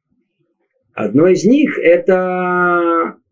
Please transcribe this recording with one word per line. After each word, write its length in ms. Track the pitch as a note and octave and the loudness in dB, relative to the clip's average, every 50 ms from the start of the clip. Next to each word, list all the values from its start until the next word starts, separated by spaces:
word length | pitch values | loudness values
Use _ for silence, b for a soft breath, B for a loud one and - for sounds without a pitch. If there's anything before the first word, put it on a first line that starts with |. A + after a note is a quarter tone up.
| _ _ _ _ _ _ _ _ _ _ _ _ _ _ _ _ _ _ | _ _ _ _ _ _ _ _ _ _ _ _ _ _ _ _ _ _
Одно 360 | _ - A2 F#2+ G#2+ C#3+ E3+ F#3 | _ -8 -6 -2 0 2 2 2
из 180 | F#3 - - | 2 2 2
них 320 | G#3+ C4+ D4+ C#4+ - - - | 2 2 2 0 -2 -4 0
это 1400 | - E3 F3 F3 F3+ G3 F#3 F#3 F#3 F#3 F3+ F3+ F3+ F3+ F3+ F3+ F3+ F3 F3 F3 E3+ E3+ E3+ E3 E3 - - _ _ _ | 2 2 2 2 2 0 0 0 0 -2 -4 -4 -4 -2 -2 0 0 0 0 0 0 -2 -2 -2 -4 -4 -8 _ _ _